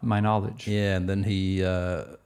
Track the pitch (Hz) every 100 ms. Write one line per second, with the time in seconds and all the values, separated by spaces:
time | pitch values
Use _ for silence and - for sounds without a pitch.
0 | 117 104 107 107 98 - - 104 101 92
1 | 92 98 98 95 95 95 92 92 90 85
2 | - -